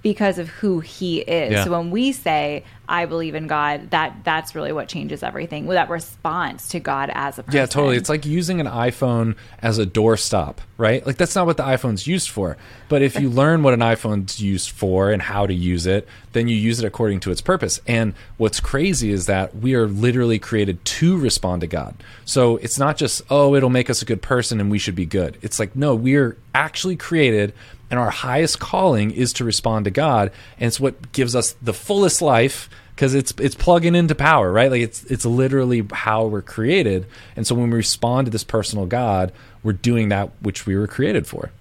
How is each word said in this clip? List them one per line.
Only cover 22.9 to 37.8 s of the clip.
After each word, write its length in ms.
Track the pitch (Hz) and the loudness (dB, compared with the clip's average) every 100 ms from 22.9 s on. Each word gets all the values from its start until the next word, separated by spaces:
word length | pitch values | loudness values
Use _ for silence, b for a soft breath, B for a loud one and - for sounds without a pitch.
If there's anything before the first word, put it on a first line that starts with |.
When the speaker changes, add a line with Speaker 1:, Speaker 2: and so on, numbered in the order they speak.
| 147 | 0
Speaker 2:
just, 240 | 143 - - | -2 -4 0
"Oh, 260 | 143 143 139 | 4 6 6
it'll 140 | 131 | 4
make 200 | 127 123 | 2 0
us 120 | 120 | -2
a 40 | 117 | -2
good 160 | 107 | -4
person 380 | - 127 113 110 | 0 0 0 0
and 100 | 101 | 0
we 100 | 104 | 0
should 160 | - 87 | -2 -4
be 100 | 85 | -2
good." 320 | 98 85 - | -2 -2 -6
It's 180 | 104 - | -8 -4
like, 180 | 104 131 | -4 -2
no, 180 | 147 113 | -2 0
we're 400 | 123 143 123 - - | 2 2 2 -4 -4
actually 420 | 131 156 - 185 175 | -2 -2 -4 -6 -6
created, 560 | - 165 135 107 101 - B B - | -2 2 4 4 0 -4 B B -6
and 100 | 123 | -2
our 100 | 113 | -2
highest 480 | - 127 131 165 - | -4 -2 0 0 -2
calling 500 | - - 185 117 104 | -4 0 2 2 0
is 220 | 107 123 | 0 -2
to 100 | - | -2
respond 420 | 120 - 117 110 101 | -2 -2 0 0 0
to 60 | |
God. 400 | 95 151 120 101 B B B | 0 2 2 2 B B B
And 80 | 120 | -2
it's 120 | - | 0
what 320 | 135 - - | -2 -2 -8
gives 220 | - 123 123 | -2 0 0
us 200 | 117 - | -2 -4
the 120 | 117 | -6
fullest 480 | 101 - 202 190 - | -6 -2 2 2 2
life, 480 | 156 117 131 - - B B - | 4 4 4 0 -14 B B 0
'cause 160 | 135 139 | 2 2
it's, 180 | 127 - | -2 -2
it's 160 | 135 - | -2 2
plugging 400 | - 175 170 175 | 4 4 6 4
into 180 | 165 151 | 2 2
power, 360 | 143 151 95 | 4 4 4
right? 180 | 101 135 | 4 4
Like, 120 | 123 | 4
it's, 220 | 113 - - | 0 -6 -6
it's 200 | 131 120 | -2 0
literally 580 | 120 131 135 127 120 101 | 2 2 2 2 0 0
how 340 | - - 110 113 | -4 0 2 0
we're 160 | 104 | -2
created. 600 | - - 113 190 120 95 95 B B - | -6 -2 2 2 2 0 -4 B B -6
And 100 | 110 | -2
so 60 | 120 | 0
when 140 | 120 | 2
we 60 | |
respond 480 | 117 | 2